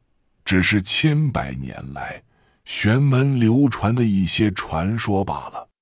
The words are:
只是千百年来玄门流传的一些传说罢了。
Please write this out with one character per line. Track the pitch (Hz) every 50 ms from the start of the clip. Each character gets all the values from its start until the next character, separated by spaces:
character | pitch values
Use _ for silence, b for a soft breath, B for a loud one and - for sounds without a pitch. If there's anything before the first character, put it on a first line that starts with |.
| _ _ _ _ _ _ _ _ -
只 | - 95 185 170
是 | - 107 101
千 | 92 - - - - 156 147 151 156 139
百 | - - 67 67 64
年 | 65 65 64 - - - 67 69
来 | 67 67 - - - _ _ _ _ _ _ _ _ _
玄 | - - - - 104 113 135
门 | 143 139 135 127 139 139 135 123
流 | 113 110 117 135 143 131
传 | - - - 104 117
的 | 123 120
一 | 110 98 95 92
些 | 85 - - 110 104
传 | 95 - - - - 80 87 98 117
说 | 113 - 110 101 95 98
罢 | - - - - -
了。 | - - - _ _ _